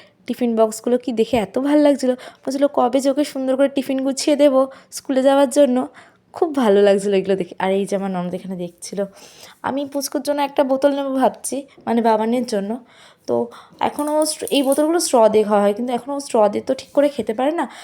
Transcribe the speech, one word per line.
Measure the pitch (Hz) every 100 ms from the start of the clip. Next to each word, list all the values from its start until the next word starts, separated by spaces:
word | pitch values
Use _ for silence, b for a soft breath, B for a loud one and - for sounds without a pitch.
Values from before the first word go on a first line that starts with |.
| B _ -
টিফিন | 240 240 226
বক্সগুলো | 220 214 - 247
কি | 254
দেখে | 226 220 247
এত | 196 254
ভাল | 277 302
লাগছিল, | 294 269 254
মনে | 247 - -
হচ্ছিল | - 269 277
কবে | - 247 269
যে | 269
ওকে | 262
সুন্দর | 294 277 262 262
করে | 277
টিফিন | 277 262 262
গুছিয়ে | 269 269 - 285
দেবো | 294 262 269 B B
স্কুলে | - - 262
যাওয়ার | 269 277 277
জন্য। | 285 285 247 285 b b b _
খুব | - 349
ভালো | 277 226 202
লাগছিল | 202 196 196
এগুলো | 196 185 190
দেখে। | 180 -
আর | 190
এই | 196 196
যে | 196
আমার | 196
ননদ | 185 180
এখানে | 180 185 185
দেখছিল, | 175 175 - 185 196 B B B B B
আমি | - 262
পুচকুর | 285 285 277 294
জন্য | 277 294
একটা | 277 277
বোতল | 269 269 285
নেবো | 277 277
ভাবছি, | 262 247 - - 262 277 b -
মানে | 233
বাবানের | 226 220 220 247 240
জন্য। | 208 196 240 b b b b -
তো | 240 233 B B _
এখনও | - - 294 302
স্ট্র-, | 311 - -
এই | 269
বোতলগুলো | 269 277 302 339
স্ট্র | 330 254 220
দিয়ে | 208
খাওয়া | 208 208
হয়, | 202
কিন্তু | 208 247
এখনও | 240 262 285
স্ট্র | 277 233 208
দিয়ে | 214
তো | -
ঠিক | 262 -
করে | - 285
খেতে | 285 220
পারে | 220 269
না, | 339 254 B